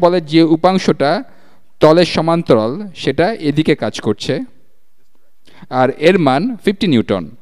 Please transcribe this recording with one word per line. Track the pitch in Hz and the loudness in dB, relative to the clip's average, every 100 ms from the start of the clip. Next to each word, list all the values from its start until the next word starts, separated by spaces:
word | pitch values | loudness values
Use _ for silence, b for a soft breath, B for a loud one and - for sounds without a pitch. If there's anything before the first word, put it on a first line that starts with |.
বলের | 175 180 151 | 2 0 0
যে | 160 165 160 | 2 2 2
উপাংশটা | 180 185 - - 139 185 - b b b b - | 2 0 0 -2 -2 -2 -6 b b b b 0
তলের | 156 165 165 - | 4 4 2 0
সমান্তরাল, | 160 170 165 120 110 156 208 - | 0 -2 2 2 2 -4 -10 -8
সেটা | 151 135 175 226 151 | -6 -2 -2 -2 -4
এদিকে | 143 156 151 | -2 0 -2
কাজ | 110 - 113 | -4 -6 -6
করছে, | 107 - 139 262 - - - - - - - - - b b b 127 | -4 -4 -6 -8 -16 -20 -20 -20 -20 -20 -20 -20 -20 b b b -2
আর | 127 - 156 | -2 2 2
এর | 190 143 | 4 2
মান | 135 226 220 | 0 -2 -4
ফিফটি | - 202 202 | -4 -2 0
নিউটন। | 120 107 95 76 - | 0 0 -4 -6 -14